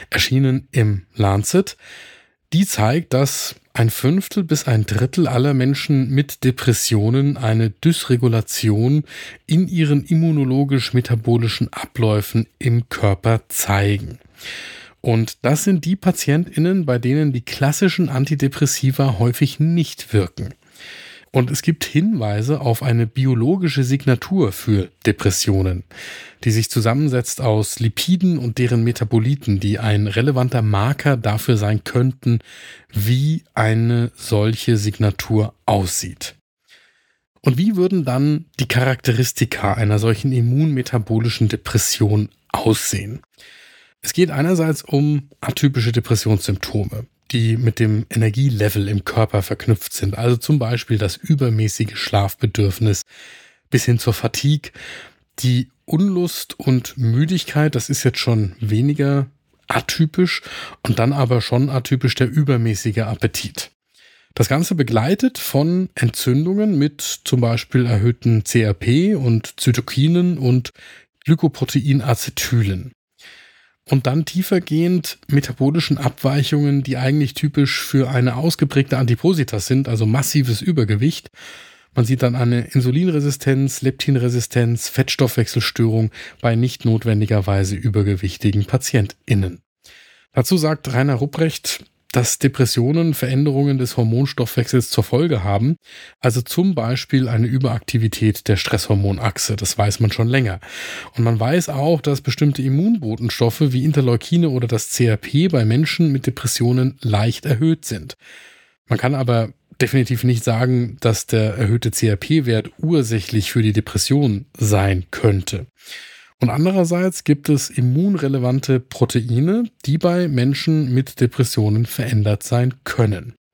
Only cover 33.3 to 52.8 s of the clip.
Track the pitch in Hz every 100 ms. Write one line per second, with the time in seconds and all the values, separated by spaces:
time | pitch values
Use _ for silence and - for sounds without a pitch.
33.3 | 160 - - 110 110 117 120 117 - -
34.3 | 107 107 110 - 113 104 - 104 - -
35.3 | 110 107 - - 101 92 - 90 - -
36.3 | - _ _ _ _ _ _ _ _ _
37.3 | _ - 127 202 196 185 190 131 127 143
38.3 | 151 165 - 131 127 127 127 - 113 123
39.3 | - 113 - 101 98 104 104 113 107 139
40.3 | 131 117 131 156 135 123 123 104 113 117
41.3 | - 110 107 - 110 - - 104 107 104
42.3 | _ _ - - 107 - 98 101 127 -
43.3 | _ - - - - _ _ - - 175
44.3 | 143 160 185 160 151 - 139 147 147 139
45.3 | _ - - 143 135 117 117 - 113 -
46.3 | 104 - 98 - 107 98 107 120 _ -
47.3 | 123 113 113 120 - 110 107 113 - 110
48.3 | 104 139 110 107 104 98 107 - - 110
49.3 | 104 - 104 - 110 - - 101 101 117
50.3 | 120 - 151 113 120 - 110 104 - -
51.3 | 151 127 110 107 - 110 - - 104 98
52.3 | - 110 - 101 -